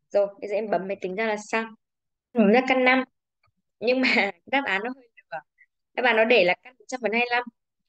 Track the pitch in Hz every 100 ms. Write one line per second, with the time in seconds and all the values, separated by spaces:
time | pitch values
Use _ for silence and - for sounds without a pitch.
0 | _ 202 202 196 202 208 214 175 190 196
1 | 185 190 220 214 - 226 220 - _ _
2 | _ _ _ 233 202 247 254 262 254 262
3 | - _ _ _ _ _ _ _ 220 254
4 | 254 226 196 - - 269 233 190 240 262
5 | _ _ _ 160 - _ _ _ _ -
6 | 240 220 240 233 175 - 254 _ - 254
7 | 208 226 240 240 247 - _ _